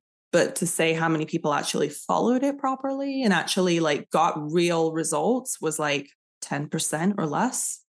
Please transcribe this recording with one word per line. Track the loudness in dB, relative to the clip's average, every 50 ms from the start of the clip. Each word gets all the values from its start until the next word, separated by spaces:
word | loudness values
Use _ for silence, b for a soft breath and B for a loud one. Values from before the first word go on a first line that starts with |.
| _ _ _ _ _ _
but | 2 4 4 2 0 -2
to | -2 0
say | 2 2 2 2 2
how | 2 2 2
many | 2 0 0
people | -2 -4 -2 0 0 0
actually | 0 0 -2 -2 -2 -2 -2
followed | -4 -6 -4 -2 0 2 2 2 2 2 0
it | -2 -2 -2
properly | -2 -4 -4 -2 -4 -6 -4 -4 -4 -4 -2 0 2
and | 2 2
actually, | 2 0 -2 0 0 2 2 2 2
like, | 2 2 0 -2 -2 -2
got | 2 2 2 2 2 -2 -4 -2
real | 0 2 2 2 2 2 0 0 0
results | -2 -2 0 0 0 2 2 0 0 -2 -4 -6 -4
was, | -4 -4 -2 -2
like, | 0 0 0 -2 -4 -6 _ _ _ _ _ -16
ten | -10 -6 -6 -6 -6 -4
percent | -4 -4 -2 -2 -2 0 0 0 0 0
or | -2
less. | -2 0 0 0 0 0 -2 -2 -4 -4 -8 _ _